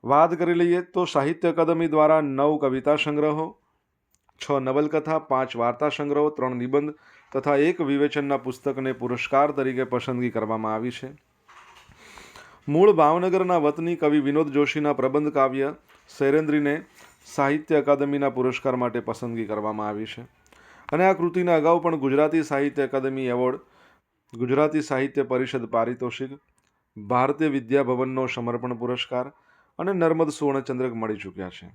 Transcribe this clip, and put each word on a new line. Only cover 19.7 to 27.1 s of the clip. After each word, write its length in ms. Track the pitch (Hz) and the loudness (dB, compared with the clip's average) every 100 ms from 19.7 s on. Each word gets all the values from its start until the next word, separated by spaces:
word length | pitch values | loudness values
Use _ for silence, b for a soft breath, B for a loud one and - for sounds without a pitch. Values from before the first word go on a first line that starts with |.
| 107 107 | -6 -6
આવી 180 | 104 110 | -8 -10
છે. 160 | - 117 _ _ b b b b | -14 -20 _ _ b b b b
અને 140 | 151 185 | 2 4
આ 80 | |
કૃતિને 400 | 175 170 175 175 | 4 0 0 2
અગાઉ 280 | 165 151 170 | 4 6 4
પણ 140 | 170 160 | 2 0
ગુજરાતી 480 | 135 139 151 165 | 2 4 4 2
સાહિત્ય 400 | 151 139 143 143 | 0 0 0 0
અકાદમી 420 | 131 135 135 135 127 | -2 0 -2 -4 -2
એવોર્ડ, 340 | 123 127 127 _ b b b _ _ _ 113 | 0 0 -2 _ b b b _ _ _ -6
ગુજરાતી 440 | 123 135 151 156 | 0 2 2 0
સાહિત્ય 420 | 151 131 135 143 | -2 -2 -2 -2
પરિષદ 420 | 123 127 127 131 117 | 0 0 -2 -4 -2
પારિતોષિક, 640 | 117 113 123 123 - 131 139 _ _ _ _ _ - | -2 -2 -4 -8 -8 -12 -12 _ _ _ _ _ -18
ભારતીય 500 | 104 | -2